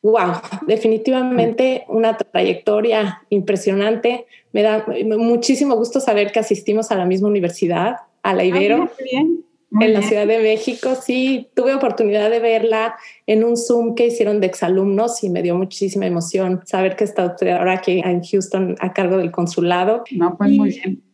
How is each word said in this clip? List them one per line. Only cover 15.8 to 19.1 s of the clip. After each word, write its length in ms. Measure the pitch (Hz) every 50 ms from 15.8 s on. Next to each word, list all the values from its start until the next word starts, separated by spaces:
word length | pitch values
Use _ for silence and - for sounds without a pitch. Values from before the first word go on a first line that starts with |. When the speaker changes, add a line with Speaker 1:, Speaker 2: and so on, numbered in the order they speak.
| 202 190 196 202 196
Speaker 1:
emoción 580 | 180 175 170 170 170 - 190 190 180 185 180 -
saber 320 | - - 190 185 190 185
que 80 | - 214
está 200 | 208 - - 180
usted 260 | 185 180 - 190 185
ahora 240 | 180 175 175 185 185
aquí 280 | 185 180 - 180 185 165
en 200 | 185 180 180 175
Houston 500 | - - 196 190 196 - 185 190 180 180 -
a 120 | - 185
cargo 260 | 185 - 190 175